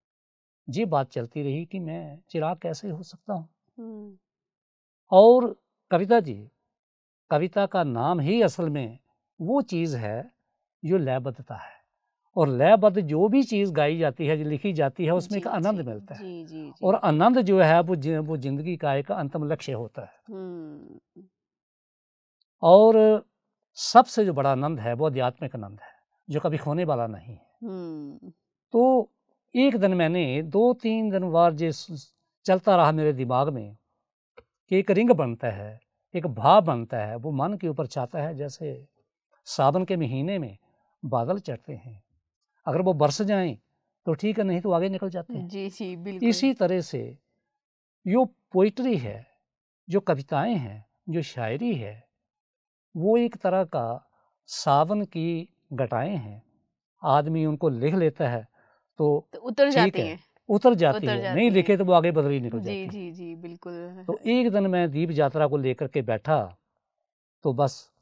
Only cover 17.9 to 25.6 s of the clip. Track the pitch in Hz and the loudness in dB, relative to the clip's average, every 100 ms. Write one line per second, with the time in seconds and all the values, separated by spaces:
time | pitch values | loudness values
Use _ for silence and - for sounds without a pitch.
17.9 | 175 143 156 156 156 135 139 156 170 147 | -2 -2 -4 -4 -6 -4 -6 -6 -4 -2
18.9 | 139 139 196 143 160 147 156 - 120 113 | -2 -2 -6 -6 -6 -6 -6 -6 -8 -10
19.9 | - - _ - 196 185 175 156 147 147 | -14 -18 _ -18 -14 -14 -14 -16 -18 -20
20.9 | - _ - 190 _ _ _ _ _ _ | -20 _ -20 -20 _ _ _ _ _ _
21.9 | _ _ _ _ _ _ - 165 190 220 | _ _ _ _ _ _ 0 8 10 10
22.9 | 220 214 214 - _ _ _ _ - - | 8 6 4 -2 _ _ _ _ -12 4
23.9 | 233 254 - 202 139 139 131 147 151 113 | 6 6 2 -2 0 0 0 -2 -4 -4
24.9 | 120 156 131 127 - 135 120 | -2 -2 -2 -2 -4 -10 -10